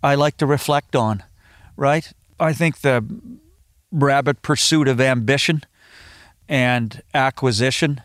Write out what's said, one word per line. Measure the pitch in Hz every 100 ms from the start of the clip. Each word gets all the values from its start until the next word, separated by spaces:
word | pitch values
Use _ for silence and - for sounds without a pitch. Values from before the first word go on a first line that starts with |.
I | 143 139
like | 147 -
to | 151
reflect | 143 - 143 - 135
on, | 110 104 - _ _ _ - -
right? | 139 151 - - _ _
I | 160
think | 143 165 -
the | 143 123 110 - - - _ _ _ _ _
rabid | 165 139 139 135 143
pursuit | - 151 - 160 139
of | 123
ambition | 131 127 110 139 - 160 - _ _ - - - - _ _
and | 143 123 123 113 - -
acquisition | 147 135 - 131 104 127 - 156 139